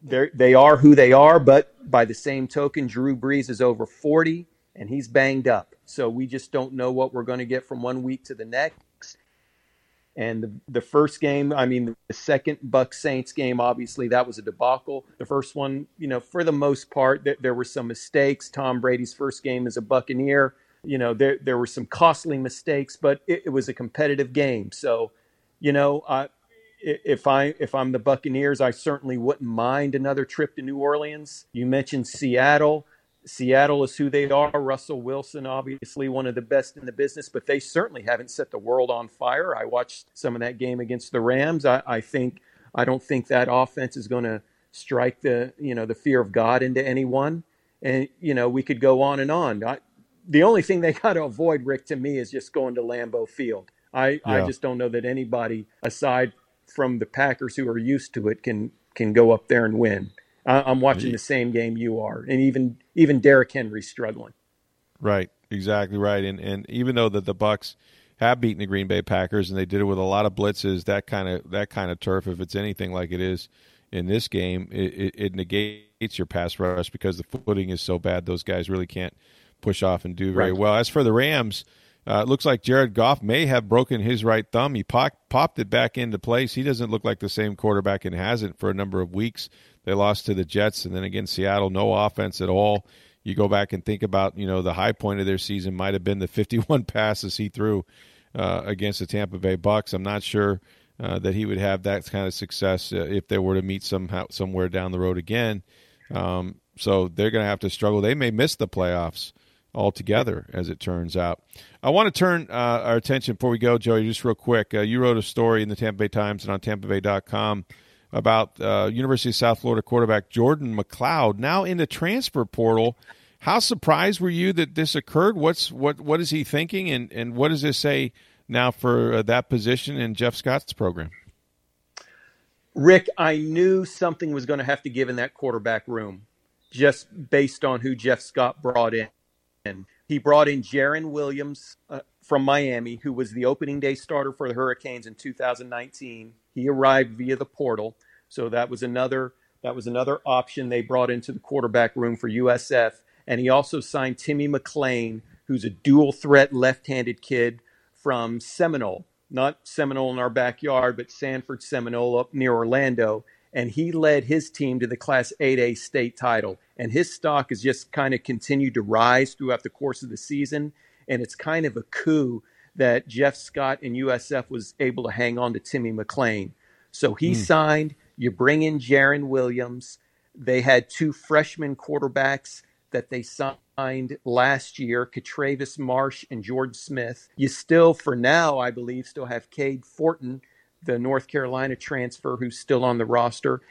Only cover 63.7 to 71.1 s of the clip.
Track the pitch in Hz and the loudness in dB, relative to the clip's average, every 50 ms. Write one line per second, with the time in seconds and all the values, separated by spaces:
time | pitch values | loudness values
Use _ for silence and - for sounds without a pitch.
63.7 | 107 107 101 - - - 120 107 107 120 117 110 - _ _ _ _ _ _ _ | -8 -10 -12 -12 -10 -8 -8 -8 -8 -10 -16 -20 -20 _ _ _ _ _ _ _
64.7 | _ _ _ _ _ _ - 107 104 98 85 - _ _ _ _ 107 101 95 101 | _ _ _ _ _ _ 0 0 2 2 0 -4 _ _ _ _ -8 -6 -2 0
65.7 | 104 104 101 92 104 101 101 104 104 101 98 98 98 95 - 98 98 98 - - | 0 0 0 -2 -2 -2 0 0 0 0 -2 -4 -6 -8 -6 -6 -6 -6 -8 -8
66.7 | - 120 123 127 127 117 117 110 98 104 92 98 98 90 107 107 107 101 - - | -4 -2 0 0 2 2 2 2 2 0 -2 -2 -4 0 2 0 0 0 -4 -14
67.7 | - _ _ _ _ _ _ _ _ _ 117 117 127 123 117 113 101 78 101 95 | -18 _ _ _ _ _ _ _ _ _ 2 2 4 4 2 -2 0 -2 -4 -4
68.7 | 98 98 98 95 95 92 90 - 98 95 95 90 - 104 95 87 95 95 95 87 | -2 -4 0 0 -2 -2 0 0 0 0 0 0 0 -2 -2 -2 -2 -4 -4 -2
69.7 | 95 101 101 98 98 92 92 95 98 101 107 104 95 98 101 104 101 - - 98 | 0 0 0 0 0 0 0 0 2 2 2 0 0 0 -2 -2 -2 -2 -4 -2
70.7 | 95 90 85 - 101 101 - - | -4 -2 -2 -2 -2 -2 -2 -4